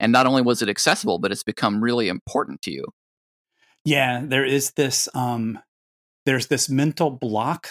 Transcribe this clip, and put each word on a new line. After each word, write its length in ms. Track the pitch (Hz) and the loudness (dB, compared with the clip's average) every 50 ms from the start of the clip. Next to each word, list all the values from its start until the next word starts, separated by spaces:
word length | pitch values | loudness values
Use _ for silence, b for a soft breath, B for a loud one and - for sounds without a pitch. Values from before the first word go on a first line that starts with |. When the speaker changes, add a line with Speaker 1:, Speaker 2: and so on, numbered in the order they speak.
Speaker 1:
And 100 | 110 113 | 2 4
not 140 | 120 127 131 | 6 6 6
only 160 | 127 135 131 | 6 4 4
was 180 | 123 123 120 - | 4 4 2 2
it 80 | 113 101 | 0 -2
accessible, 500 | 101 - - - 190 - - 107 87 87 | -2 0 2 2 2 0 0 -2 -2 0
but 100 | 95 95 | -2 -4
it's 140 | 101 - - | -4 -4 -6
become 380 | 107 - - 113 107 101 107 113 | -8 -4 -2 -2 0 0 0 0
really 240 | 120 120 120 113 87 | 0 0 0 0 -2
important 520 | 92 - - - - - - - 69 - | -4 -6 -6 -4 -4 -4 -4 -4 -8 -12
to 100 | - - | -10 -10
you. 140 | 71 67 - - - _ _ _ _ _ _ _ _ _ _ _ _ _ _ _ _ _ - | -10 -10 -10 -12 -14 _ _ _ _ _ _ _ _ _ _ _ _ _ _ _ _ _ 0
Speaker 2:
Yeah, 380 | 151 143 139 131 127 123 120 135 | 2 2 2 2 2 0 -2 -2
there 200 | 131 131 135 135 | 0 0 0 2
is 280 | 131 139 139 139 - | 2 0 0 0 -2
this, 360 | - 151 143 131 127 - - - | 0 0 0 0 0 -2 -4 -2
um, 460 | - 131 123 123 120 117 113 113 107 - - _ _ _ _ _ _ _ _ _ _ _ - | -4 -2 -2 -2 -2 -2 -4 -6 -6 -8 -14 _ _ _ _ _ _ _ _ _ _ _ 0
there's 220 | 139 135 123 - | 0 0 0 2
this 220 | - 143 123 - 156 | 0 0 0 0 0
mental 420 | 131 135 147 156 147 - 165 147 | 2 2 2 2 2 0 0 -2
block 600 | 131 123 131 113 104 107 117 147 170 - - - | -2 -4 -4 -2 -2 -2 0 -2 -2 -4 -6 -10